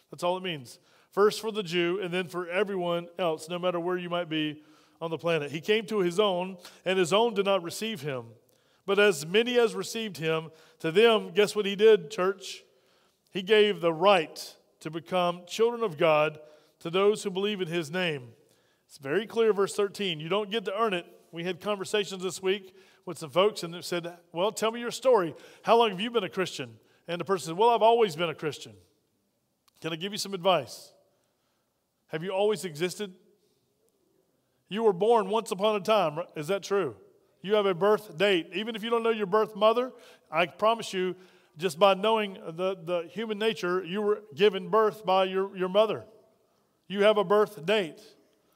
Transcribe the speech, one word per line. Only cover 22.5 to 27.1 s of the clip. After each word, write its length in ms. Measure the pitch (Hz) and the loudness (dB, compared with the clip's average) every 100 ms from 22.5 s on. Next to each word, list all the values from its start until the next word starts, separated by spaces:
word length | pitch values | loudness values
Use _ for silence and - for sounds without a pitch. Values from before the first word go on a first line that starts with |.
| 202 190 _ _ _ - | -2 -6 _ _ _ -14
with 120 | 160 | -12
some 120 | 156 | -2
folks, 340 | 165 208 208 | 2 2 0
and 100 | 170 | -10
they 80 | 170 | -10
said, 360 | - 175 170 175 _ | -6 -6 -6 -16 _
"Well, 180 | 165 208 | -2 -2
tell 180 | - 220 | 0 -4
me 120 | 233 | -2
your 100 | 240 | -8
story. 420 | - 262 226 165 - - - | -2 4 4 2 -6 -20 -8
How 140 | 180 233 | 2 4
long 140 | 226 | 4
have 100 | 180 | 0
you 100 | 240 | -4
been 140 | 233 185 | -4 -4
a 40 | |
Christian?" 480 | 190 175 - 123 110 _ _ | -4 -4 -6 -12 -14 _ _
And 140 | - | -10